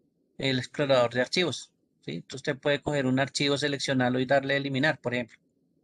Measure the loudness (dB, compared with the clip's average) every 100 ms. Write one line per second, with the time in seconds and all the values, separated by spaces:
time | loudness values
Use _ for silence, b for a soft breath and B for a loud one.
0 | _ _ _ -6 -2 -2 -2 -2 2 4
1 | 4 2 -2 0 -2 -4 -10 _ _ _
2 | -12 -10 -10 -8 -6 -2 0 0 0 -2
3 | 2 2 0 0 0 0 0 -2 -2 0
4 | 2 0 2 2 2 0 0 0 0 0
5 | -2 -4 -4 -12 _ _ _ _